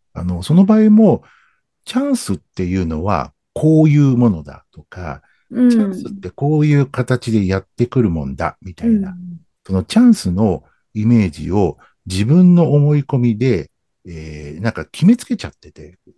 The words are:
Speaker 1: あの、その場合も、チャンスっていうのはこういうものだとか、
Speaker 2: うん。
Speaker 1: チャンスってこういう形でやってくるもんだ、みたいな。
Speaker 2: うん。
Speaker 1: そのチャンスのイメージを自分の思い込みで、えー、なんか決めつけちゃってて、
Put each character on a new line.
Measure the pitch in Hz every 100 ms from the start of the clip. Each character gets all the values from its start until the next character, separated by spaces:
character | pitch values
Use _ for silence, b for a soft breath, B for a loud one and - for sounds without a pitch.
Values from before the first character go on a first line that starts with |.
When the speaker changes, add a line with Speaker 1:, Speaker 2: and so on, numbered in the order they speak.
| _
Speaker 1:
あ | -
の、 | 87 87
そ | 92 165
の | 190
場 | 220
合 | 220
も、 | 214 220 131 b b b b _ _ -
チ |
ャ | 247 285
ン | 262
ス | -
っ | 95
て | - -
い | 90 95
う | 85
の | 78
は | 92 90 65 _ _
こ | - 156 156
う | 156
い | 147
う | 143 123
も | 120
の | 85
だ | 71 - _
と | -
か、 | - - 85 73 _ _ _ -
Speaker 2:
う | 247
ん。 |
Speaker 1:
チ | 233
ャ | 202
ン |
ス | 185 -
っ |
て | 98 92
こ | - 143 151
う | 151
い | 147
う | 131
形 | - 123 123 -
で | 110 95
や | 95
っ | - -
て | 120
く | 131
る | 110
も | 82 69
ん | 69
だ、 | 82 -
み | 92
た | 85 233
い |
な。 | 220 190
Speaker 2:
う |
ん。 | 180 180 170 _ _
Speaker 1:
そ | -
の | 95
チ | 90 -
ャ |
ン | 247 220
ス | 92
の | 87 107 78 - _ _ 107
イ | 107
メ | 120 95
ー |
ジ | 73 76
を | 95 90 - b b -
自 | 92 107
分 | 165 180 175
の | 156
思 | 147 143 151
い |
込 | 143 135
み | 120 107
で、 | 131 98 - _ _ _
え | - 80 80 76 73 78
ー、 |
な | 110
ん |
か | - 78
決 | - 170
め | 240
つ | -
け | 240
ち | -
ゃ |
っ |
て | - 78
て、 | - 78 92 _